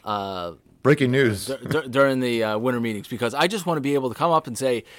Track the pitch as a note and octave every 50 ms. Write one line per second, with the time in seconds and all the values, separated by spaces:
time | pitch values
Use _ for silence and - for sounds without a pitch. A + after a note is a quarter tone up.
0 | - A2 G#2 G2+ G2 G2 F#2+ F2+ F2 F2 D#2 - _ _ _ _ - C3 D3+ C3+
1 | C3+ B2 B2 C3+ C3+ A#2 G#2 F#2 - B2+ C3+ C3+ - - - D#3 C#3 C3 A#2+ C3+
2 | C#3 C3+ C3+ B2+ B2+ B2 A#2+ A2+ A2 G#2+ G#2+ G#2+ A#2 B2+ B2 A#2+ A#2 A#2 G#2+ F#2+
3 | F#2 - B2+ A2 A#2+ A#2 A#2 C#3+ D#3+ F3+ A3+ G#3 E3 F3 E3 D3+ C3 C#3+ C#3+ C#3
4 | C3 B2 A2 - D3+ F3 E3 D#3 D#3+ C#3 A#2 - C3 C3 B2 A2+ - - -